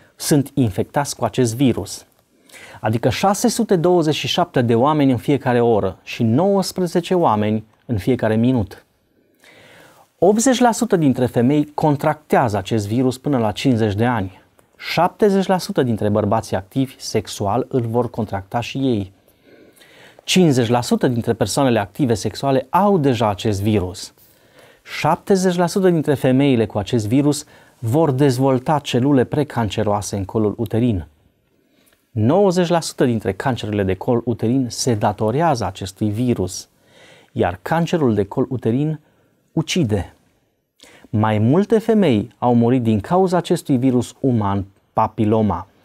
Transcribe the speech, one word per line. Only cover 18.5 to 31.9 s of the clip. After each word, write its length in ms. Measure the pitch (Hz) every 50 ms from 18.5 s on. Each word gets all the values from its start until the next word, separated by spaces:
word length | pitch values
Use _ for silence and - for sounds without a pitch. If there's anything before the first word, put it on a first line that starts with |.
| - 120
și 180 | 113 - - 135
ei. 340 | 135 131 117 101 95 95 - _ _ _ _ _ _ - - - - - _ - - - - - - - - - _
Cincizeci 440 | - - 185 180 156 127 127 117 107
la 120 | 123 117
sută 280 | 120 - 233 220 - 139
dintre 240 | 120 117 110 120
persoanele 460 | 107 - 110 98 - 147 139 127 117 107
active 360 | 101 - - - 151 117 113
sexuale 520 | 98 - 110 - - - 139 135 127 - -
au 280 | - 175 202 208 202 170
deja 300 | 135 139 123 107 117 107
acest 340 | 101 - - 113 101 98
virus. 500 | 98 110 107 101 92 92 87 - - - - _ _ _ _ _ _ _ _ - - - _ _ _ - - -
Șaptezeci 580 | - 147 170 - - - 202 190 185 190 175
la 100 | 180 175
sută 240 | 160 - 202 185 185
dintre 240 | 170 160 135 151 139
femeile 520 | - - 135 127 131 143 143 127 113 110
cu 120 | 101 - 107
acest 280 | 98 - 127 117 104
virus 380 | 101 123 143 139 147 143 - - - - - - _ _ _
vor 320 | 120 113 120 156 165 151
dezvolta 680 | 131 127 147 139 123 127 135 135 131 123 127 170 156 143
celule 460 | - - - 123 123 143 143 127 117
precanceroase 920 | - 131 151 139 - - 123 113 98 - 113 104 104 101 101 92 - 110
în 80 | 101 95
colul 300 | - - 113 107 104 -
uterin. 500 | - 117 - - 110 123 123 104 87 76 - _ _ _ _ _ _ _ _ _ _ _ _ _ _ _ _